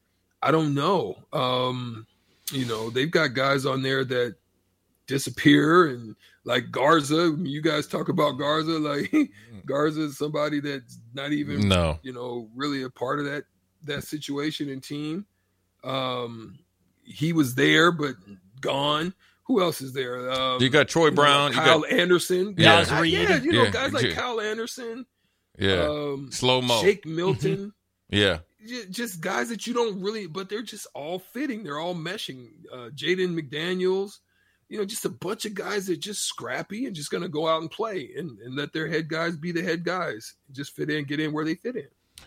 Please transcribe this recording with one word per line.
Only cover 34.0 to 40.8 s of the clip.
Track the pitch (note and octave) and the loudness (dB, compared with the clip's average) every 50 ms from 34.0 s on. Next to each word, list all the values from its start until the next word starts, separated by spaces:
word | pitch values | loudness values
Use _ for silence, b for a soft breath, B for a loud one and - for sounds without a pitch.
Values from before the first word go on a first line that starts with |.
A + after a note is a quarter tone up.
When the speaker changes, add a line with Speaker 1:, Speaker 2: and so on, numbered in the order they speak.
| G3 G3+ - - _ _ _ _ _ _ _ _ _ | -2 -6 -10 -18 _ _ _ _ _ _ _ _ _
Speaker 1:
you | - - | -12 -6
know, | G#3+ G3 | -6 -6
just | G3 A3 - - | -6 -6 -6 -6
a | - | -6
bunch | - - - F3 - - - | -6 -6 -6 -6 -6 -6 -6
of | G#3+ G#3 | -8 -8
guys | F#3+ E3+ F3+ G3+ G#3 F#3 | -8 -6 -4 -4 -4 -2
that | G3 E3+ D3 | -2 -4 -4
just | D3 G3+ G3+ - - | -4 -8 -6 -6 -6
scrappy | - - - - A#2+ B2+ D3+ E3 - G3 A3 C4+ | -6 -6 -8 -8 -6 -6 -6 -6 -6 -6 -8 -6
and | - G3 | -6 -8
just | D3+ C#3+ - | -8 -8 -6
gonna | F#3+ F3+ F3 - | -4 -4 -4 -4
go | C#3+ D3 E3 | -4 -2 0
out | D#3+ D#3+ D#3+ | 0 0 0
and | E3 D#3+ | -2 -6
play | - - A3+ A3 G3 E3+ B2+ G#2+ - | -6 -6 -6 -4 -4 -6 -8 -8 -10
and, | C3+ F3 D#3 A#2 F#2+ | -10 -10 -10 -10 -12
and | A2+ B2+ C3 | -14 -10 -6
let | C#3+ D3 D3 - | -6 -6 -4 -4
their | D#3 D#3+ | -4 -4
head | D#3 E3 D#3+ E3+ | -2 -2 -4 -4
guys | D3 D#3+ D#3+ E3 E3+ F3+ | -4 -4 -4 -2 -4 -4
be | C#3+ D#3 F3 | -6 -6 -4
the | E3+ E3 F3+ | -4 -4 -2
head | F#3 E3 F3 E3+ | -2 -2 -2 -2
guys. | E3+ F3+ F#3 E3 D3 A2 G#2+ - - - _ _ - | -4 -4 -4 -4 -6 -8 -10 -12 -16 -20 _ _ -18
Just | C3+ C3+ C#3 - - | -14 -12 -12 -12 -8
fit | - | -8